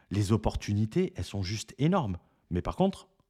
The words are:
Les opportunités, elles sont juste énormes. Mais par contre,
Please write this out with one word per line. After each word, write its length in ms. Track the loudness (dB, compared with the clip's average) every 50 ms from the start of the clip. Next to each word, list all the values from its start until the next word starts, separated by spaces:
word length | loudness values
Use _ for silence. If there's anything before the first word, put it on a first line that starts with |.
| _ _
Les 220 | -2 0 2 4
opportunités, 800 | 2 2 2 0 -2 -2 -4 -2 0 0 0 2 2 0 0 0 -2 -6
elles 80 | -8
sont 180 | -6 -4 -4 -4
juste 320 | -4 -4 -6 -8 -12 -4 0
énormes. 380 | 0 2 2 2 0 0 -4 -6 -8 _ _ _ _ _
Mais 120 | -4 -2
par 160 | -2 -2 0 2
contre, 320 | 2 2 2 -2 -12 _ _ _ _ _